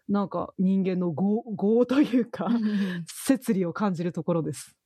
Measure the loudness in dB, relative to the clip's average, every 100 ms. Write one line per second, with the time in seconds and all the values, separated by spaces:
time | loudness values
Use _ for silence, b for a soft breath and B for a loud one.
0 | -4 -2 -2 -4 -8 0 2 2 0 0
1 | -2 0 0 0 -2 -2 2 4 4 4
2 | 4 2 0 -2 0 0 0 0 0 -2
3 | -8 -8 0 0 2 0 0 -2 -2 -2
4 | -4 -4 -2 -2 -2 -8 -14 _